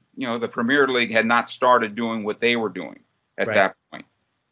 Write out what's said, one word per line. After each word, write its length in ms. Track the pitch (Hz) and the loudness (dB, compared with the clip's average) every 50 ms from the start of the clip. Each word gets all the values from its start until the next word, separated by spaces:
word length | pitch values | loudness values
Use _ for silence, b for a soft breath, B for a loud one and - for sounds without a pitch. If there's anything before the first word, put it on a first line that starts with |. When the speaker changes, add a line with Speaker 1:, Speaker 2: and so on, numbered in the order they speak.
| _ _ _ | _ _ _
Speaker 1:
you 100 | - 131 | -10 -8
know, 120 | 120 117 120 | -6 -6 -4
the 100 | 120 107 | -6 -6
Premier 400 | - 123 117 120 139 147 135 131 | -4 -2 0 2 4 4 2 2
League 240 | 127 123 117 104 | 2 0 0 0
had 120 | 113 113 113 | 0 0 2
not 220 | 117 120 120 117 - | 2 2 0 0 -2
started 460 | - - 131 127 123 120 113 104 104 | -4 0 2 4 4 4 2 0 -4
doing 300 | 113 117 117 113 113 101 | -4 -4 -4 -4 -4 -4
what 160 | 107 101 - | -6 -4 -2
they 160 | 117 117 120 | 0 0 0
were 120 | 117 113 101 | 0 -2 -4
doing 300 | 92 92 80 58 50 - _ _ _ _ _ _ _ - | -6 -8 -10 -12 -14 -18 _ _ _ _ _ _ _ -6
at 80 | 101 | -4
Speaker 2:
Right. 80 | 110 107 | 0 2
Speaker 1:
that 220 | 104 95 92 - _ _ _ | 2 2 2 0 _ _ _
point. 140 | 76 - - _ _ _ _ _ _ _ _ _ | -20 -20 -20 _ _ _ _ _ _ _ _ _